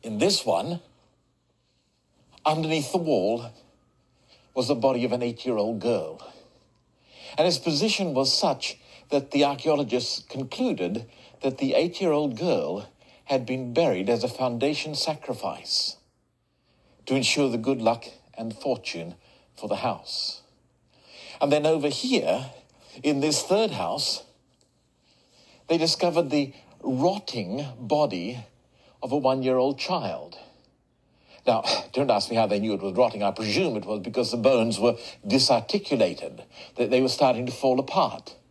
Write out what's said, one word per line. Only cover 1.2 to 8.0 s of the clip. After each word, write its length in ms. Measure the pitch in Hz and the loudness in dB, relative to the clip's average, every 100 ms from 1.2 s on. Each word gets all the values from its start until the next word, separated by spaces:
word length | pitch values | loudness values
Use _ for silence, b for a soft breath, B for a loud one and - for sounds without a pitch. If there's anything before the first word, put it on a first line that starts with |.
| _ _ _ _ _ _ _ _ _ _ _ - 156 | _ _ _ _ _ _ _ _ _ _ _ -4 0
underneath 460 | 156 156 156 139 | 0 0 -2 0
the 40 | 185 | -2
wall, 540 | 160 120 95 117 120 - _ _ _ _ _ _ b b b | 2 2 2 -2 -6 -18 _ _ _ _ _ _ b b b
was 140 | 131 123 | -4 -2
the 60 | |
body 300 | 135 131 123 | 2 2 2
of 80 | 120 | 0
an 100 | 123 | 0
eight-year-old 580 | 120 117 127 110 104 113 | -2 -4 -4 0 0 0
girl. 520 | 113 107 78 80 B B B B _ _ _ _ B B B B | 0 0 -2 -12 B B B B _ _ _ _ B B B B
And 100 | 180 | 2
its 120 | 160 | 2
position 560 | 170 147 214 208 | 0 0 0 0